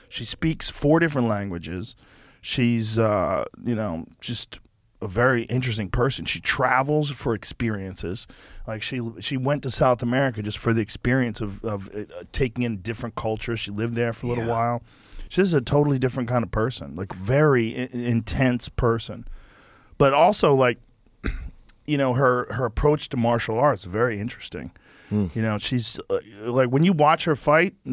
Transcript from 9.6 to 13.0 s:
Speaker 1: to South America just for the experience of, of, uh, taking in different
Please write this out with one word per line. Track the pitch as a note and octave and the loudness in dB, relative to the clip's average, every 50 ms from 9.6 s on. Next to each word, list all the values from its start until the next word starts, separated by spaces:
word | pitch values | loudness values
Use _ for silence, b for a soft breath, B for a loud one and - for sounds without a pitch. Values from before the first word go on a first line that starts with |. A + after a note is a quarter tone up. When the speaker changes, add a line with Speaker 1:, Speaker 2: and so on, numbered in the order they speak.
| - | -2
Speaker 1:
to | B2+ | -4
South | - - D3 B2+ B2 - | 0 4 4 4 4 4
America | - A#2+ B2 C3+ C#3 C3 A2 A2 | 2 0 2 2 2 0 0 -2
just | G#2 G#2 - - | -4 -6 -6 -2
for | - A#2 A2+ | 0 2 2
the | A2+ | 2
experience | G#2 - - - - B2 B2+ C3 B2 A#2 G#2 - | 0 -2 -4 -2 0 2 2 2 2 0 -2 -4
of, | A#2 G2+ G2 - - | -6 -8 -8 -6 -6
of, | A2 G#2 G2 G2 - - | -4 -4 -6 -6 -8 -10
uh, | G#2+ G2+ - D#2+ F2+ F2+ - | -10 -10 -10 -12 -16 -12 -6
taking | - - C3+ A#2 - B2 B2 | -2 -2 -2 0 0 -2 -2
in | A#2 A2 F#2+ | -2 -2 -4
different | F2 A#2 A2 - | -6 -6 -6 -6